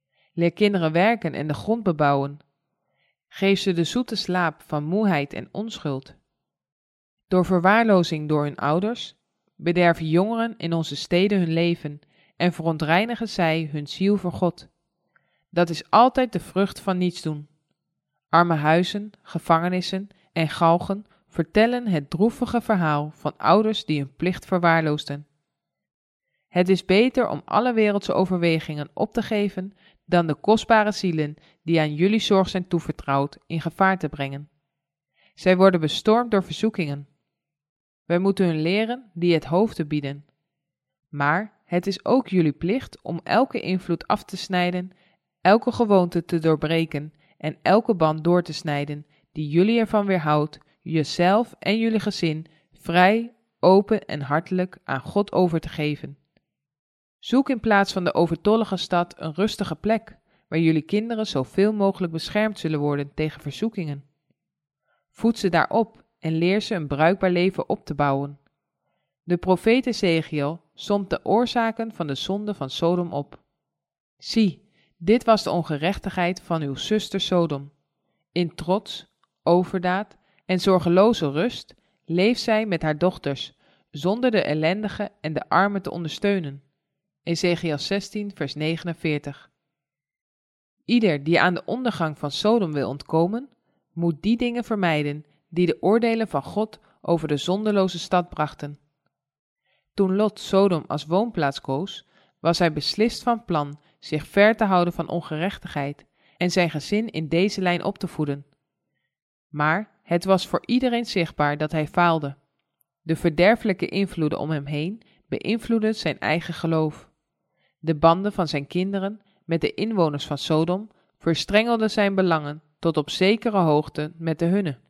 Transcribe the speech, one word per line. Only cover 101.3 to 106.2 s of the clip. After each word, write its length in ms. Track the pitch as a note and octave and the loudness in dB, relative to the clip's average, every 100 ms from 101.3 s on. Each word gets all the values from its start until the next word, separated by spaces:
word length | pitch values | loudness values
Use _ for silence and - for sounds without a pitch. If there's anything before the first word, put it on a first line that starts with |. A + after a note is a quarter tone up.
| F#3 C#3+ - | -2 -2 -4
koos, 460 | - C3+ G3 - - _ _ _ | -6 -6 -6 -12 -20 _ _ _
was 200 | D#3+ E3+ | -2 2
hij 140 | E3+ | 0
beslist 500 | D3 - - A3+ - | 0 -4 0 -2 -2
van 220 | - A#3 - | -4 -4 -2
plan 340 | E3 C#3+ D3 _ _ | -4 -4 -10 _ _
zich 280 | - D3+ - | -6 -6 0
ver 280 | G3 G#3 A3+ | 4 6 4
te 80 | |
houden 300 | G#3 F#3 F3 | 2 4 2
van 160 | - D#3+ | -2 -4
ongerechtigheid 960 | E3+ - D#3 F#3 - - D3 C#3+ C#3+ _ _ | -6 -6 -4 -4 -6 -8 -6 -6 -8 _ _